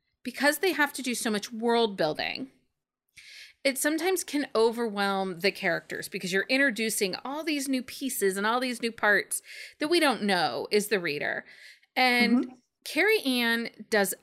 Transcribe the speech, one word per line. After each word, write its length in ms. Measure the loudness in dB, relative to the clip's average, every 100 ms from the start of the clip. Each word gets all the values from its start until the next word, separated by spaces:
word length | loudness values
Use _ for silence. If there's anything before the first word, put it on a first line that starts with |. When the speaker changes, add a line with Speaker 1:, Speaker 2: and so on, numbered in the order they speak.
| _ _
Speaker 1:
because 360 | -10 0 2 2
they 140 | 0
have 200 | 2 0
to 80 | 0
do 120 | -4
so 160 | -2 -2
much 220 | -2 -4
world 440 | -4 2 2 2 2
building, 540 | -2 0 -4 -6 -10 _ _ _ _ _ _ -20 -20 -20 -20 _ -4
it 100 | 0
sometimes 460 | 0 0 0 -2
can 220 | -2 -4 -2
overwhelm 880 | 2 2 2 -4 -2 0 0 -2 -2
the 100 | -2
characters 580 | 0 -2 -2 -4 -10 -8
because 240 | -8 -2
you're 140 | -2 0
introducing 680 | 2 2 0 -2 0 -2 -4
all 180 | -8 -8
these 260 | -4 -4 -2
new 140 | -4
pieces 540 | -4 -8 -6 0 0 0
and 80 | 0
all 140 | 0
these 200 | -2 -2
new 120 | -4
parts 500 | 0 4 4 2 -6 -8 -16 -16 -6
that 80 | 0
we 100 | 4
don't 220 | 4 2
know 460 | 2 2 2 0 0
is 160 | 0 2
the 140 | 0
reader. 440 | 0 -4 -4 -4 -8 -18 -20 -20 _ 0
And 480 | 2 4 4 4
Speaker 2:
Mm-hmm. 60 | 0 -8 _ _
Speaker 1:
Carrie 360 | -6 0 2 2
Ann 480 | 2 0 0 0 -4 -12 -2
does 240 | 2 2 -2